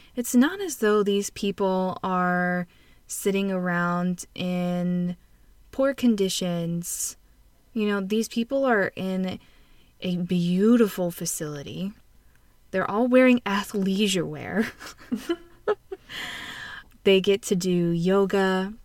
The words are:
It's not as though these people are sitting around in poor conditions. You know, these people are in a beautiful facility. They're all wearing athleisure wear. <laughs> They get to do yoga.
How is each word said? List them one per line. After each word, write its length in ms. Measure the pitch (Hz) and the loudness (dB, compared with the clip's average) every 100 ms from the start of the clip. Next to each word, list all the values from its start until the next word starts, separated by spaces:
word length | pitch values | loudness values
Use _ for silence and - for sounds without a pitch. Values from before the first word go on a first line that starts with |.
| - 247 | -12 -8
It's 180 | 240 | 2
not 280 | 240 294 392 | 4 4 0
as 160 | 370 - | -8 -2
though 260 | 214 214 | 2 2
these 260 | 202 202 202 | 2 0 -2
people 680 | - 202 190 190 185 185 - | -6 -6 -2 0 0 -2 -4
are 640 | 190 185 180 180 180 180 175 _ _ _ - | -4 0 0 0 0 -2 -6 _ _ _ -14
sitting 440 | - 202 196 196 | -4 -2 -2 -2
around 760 | 185 180 175 175 175 180 180 - | -2 -2 0 0 0 -2 -4 -10
in 840 | - 180 180 180 180 175 180 175 175 _ _ - _ - | -8 -4 -2 -2 -2 -2 -2 -4 -6 _ _ -20 _ -12
poor 220 | - 269 | -2 0
conditions. 1200 | 262 247 202 190 - 180 170 170 170 - - - - _ _ _ _ _ | 2 2 2 0 -2 -4 -4 -4 -4 -6 -8 -8 -10 _ _ _ _ _
You 140 | 226 208 | -2 0
know, 120 | 202 | -2
these 300 | 190 220 220 | -2 -2 -2
people 340 | 233 233 269 | -4 -2 0
are 280 | 262 214 180 - | 2 2 0 -4
in 440 | 185 185 185 208 - - _ - _ _ | -4 -2 -4 -6 -14 -20 _ -20 _ _
a 160 | 185 175 | -4 -4
beautiful 920 | 175 180 175 180 214 240 208 - 175 | 0 0 2 4 6 6 4 2 -4
facility. 840 | - 165 - 151 147 139 156 196 - _ _ - _ _ _ - | -4 -8 -6 -8 -10 -12 -10 -10 -12 _ _ -20 _ _ _ -6
They're 180 | 190 - | -2 0
all 180 | 208 247 | 0 6
wearing 340 | 254 254 240 | 8 8 6
athleisure 840 | 202 196 196 208 190 190 208 185 151 | 2 -2 -2 -2 0 2 2 2 -2
wear. 420 | 147 98 196 220 - - - - | -6 -4 -2 -2 -6 -20 -18 -10
<laughs> 340 | 247 - 339 - - - 403 - 392 - - - - - - - - - - 196 | -8 -6 -8 -8 -8 -4 -4 -6 -18 -14 -12 -12 -12 -14 -14 -14 -16 -20 -2 4
They 160 | 190 | 4
get 220 | 190 196 | 4 0
to 120 | - 185 | 0 -2
do 360 | 185 175 170 | 2 2 2
yoga. 840 | 170 175 196 196 196 190 185 196 220 | 2 2 2 2 2 2 0 -4 -8